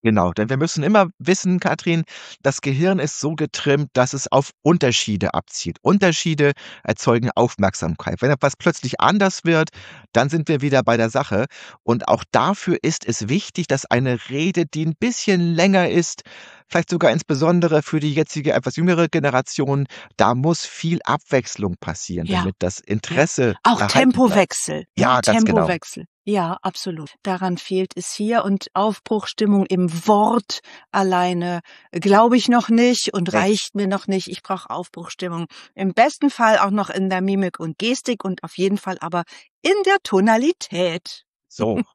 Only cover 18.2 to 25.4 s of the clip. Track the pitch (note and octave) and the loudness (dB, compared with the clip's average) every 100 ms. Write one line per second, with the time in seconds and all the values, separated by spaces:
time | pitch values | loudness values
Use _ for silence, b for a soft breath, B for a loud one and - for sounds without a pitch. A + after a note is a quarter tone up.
18.2 | D#3 D#3 C#3+ B2 B2+ - F3+ E3+ E3 E3+ | -2 -2 0 0 -2 -2 0 2 2 0
19.2 | C#3 B2+ C3+ - C3+ C#3 C#3 B B - | 0 0 -2 -4 -2 -2 -4 B B 0
20.2 | G#2 B2 D3+ E3 - - E3 E3+ - C#3+ | 2 4 0 0 -4 -6 -2 -2 -2 -4
21.2 | _ C3+ - - G2 F2 - E2 - F2 | _ -2 -2 -6 -4 -4 -8 -8 -8 -6
22.2 | E2+ F2+ F#2 - F2+ - - G#2+ - - | -2 -2 -2 -2 -4 -4 -6 -6 -4 0
23.2 | D#3 - B2 G2+ - A#3 G3+ B3+ C4 A#3+ | 0 2 0 2 0 2 2 4 4 4
24.2 | B3+ G3 F3+ - - D3+ E3+ - F#3 B2+ | 4 4 0 -2 -8 -8 -8 0 2 2
25.2 | A#2 A3+ | 2 4